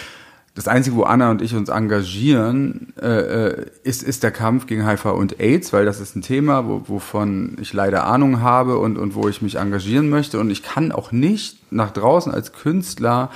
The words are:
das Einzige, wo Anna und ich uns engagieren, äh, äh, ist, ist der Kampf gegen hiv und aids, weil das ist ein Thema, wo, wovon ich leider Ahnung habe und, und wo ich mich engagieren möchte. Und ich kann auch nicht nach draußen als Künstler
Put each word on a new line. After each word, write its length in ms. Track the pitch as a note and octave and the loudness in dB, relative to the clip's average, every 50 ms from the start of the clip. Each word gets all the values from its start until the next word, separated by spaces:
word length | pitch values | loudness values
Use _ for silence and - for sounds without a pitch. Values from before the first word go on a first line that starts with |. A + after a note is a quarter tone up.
| - - - - - - - _ _ _ _ | -16 -16 -18 -20 -20 -20 -20 _ _ _ _
das 160 | F#2+ G2 G2+ | -8 -2 2
Einzige, 260 | A2+ B2+ C3+ C3 B2 | 2 4 4 2 2
wo 80 | A#2 - | 2 2
Anna 280 | - A#2 B2 B2+ A#2 | 4 4 4 4 4
und 100 | A2+ G2+ | 2 2
ich 120 | - A2 A#2 | 0 -2 -2
uns 140 | A2 G#2 - | -2 -2 -2
engagieren, 1300 | - G#2+ A2 G#2 G#2+ G#2 G2 F2+ F2+ G2 A#2 D3 D3 A#2+ G#2+ A2+ B2 C3+ C#3 C3 - - - - - - | -2 -2 0 0 0 0 0 -2 -4 -2 2 2 4 4 2 2 0 0 -2 -2 -4 -8 -12 -14 -14 -8
äh, 60 | - A#2+ | -2 0
äh, 580 | A#2 A2 D#2+ - - A2+ A2 G2 - - - - - _ _ | 0 0 0 0 0 0 0 0 -2 -4 -8 -12 -14 _ _
ist, 200 | C3 B2 - - | -4 -4 -4 -4
ist 200 | - C3 - - | -6 -4 -2 -2
der 80 | A2+ | -2
Kampf 360 | - - A#2 A2 A#2 C3 B2 - | -2 0 0 0 0 0 0 -2
gegen 200 | A2+ A2 G#2+ G#2+ | -2 0 2 2
hiv 160 | G#2 G2+ - | 0 0 0
und 340 | G#2+ F#2+ F#2 G2+ F#2 - - | 0 0 0 0 -2 -2 0
aids, 340 | - G#2+ C3+ F3 F3 - - | 2 2 2 2 2 0 2
weil 100 | G#2 G2+ | 2 2
das 160 | G#2 G2+ G#2+ | 2 0 -4
ist 160 | G2+ - - | -8 -10 -10
ein 60 | G2+ | -10
Thema, 440 | F2+ - B2+ C3+ D3 D3+ C#3 C3+ B2 | -6 -2 0 0 2 2 2 0 0
wo, 180 | A2 G#2 G2+ - - | -2 -4 -6 -6 -6
wovon 680 | G2+ G2+ - - - G#2+ G#2 G#2 G2 F#2+ F#2 - - - | -8 -8 -6 -6 -4 -2 -2 0 0 -2 -4 -4 -6 -8
ich 140 | G#2 - - | -10 -6 -2
leider 320 | G2 G2 G2 F#2+ F#2 - | 0 0 2 2 2 2
Ahnung 340 | F2+ A#2 C3 C#3+ C#3 C3 A#2 | 4 4 4 4 4 4 2
habe 380 | A#2 B2 B2 B2+ B2+ B2+ B2+ - | 2 4 4 4 4 2 2 0
und, 200 | G2 A2 G#2+ - | 0 0 0 -2
und 180 | - G#2 G2 | -4 -4 -2
wo 120 | G#2+ G#2 G#2 | 0 0 0
ich 140 | G2+ - | 0 -2
mich 140 | A2 G2+ - | -4 -4 -4
engagieren 540 | - F#2+ G2+ G2+ G2 F#2 G2+ A#2 C#3 D3+ D3+ | -2 -2 -2 -2 -2 -2 0 0 2 2 2
möchte. 300 | D3 D3 D3 C#3+ - G#2+ | 2 0 0 0 -2 -2
Und 100 | G#2+ A2 | 0 0
ich 140 | G2 G2+ - | -2 -4 -6
kann 300 | - - C#3 D#3 E3 - | -6 -2 -2 0 0 -2
auch 180 | - - - | -4 -4 -2
nicht 640 | A#2 A#2+ C3+ E3+ G#3+ G#3 - - - _ _ _ - | 0 2 2 2 2 0 -2 -8 -14 _ _ _ -2
nach 180 | A2 A2 G2+ | -2 -2 -2
draußen 400 | - G2+ G2+ A#2+ D3+ F3 - C#3 | -2 0 2 4 4 4 2 0
als 220 | - - A2 - - | -4 -4 -6 -8 -12
Künstler 800 | - - D3 E3 F#3+ F3+ - - - A#2 A#2 A#2+ B2 B2+ B2+ - | -6 -4 -2 -2 0 -2 -4 -6 -2 0 0 2 0 0 -4 -8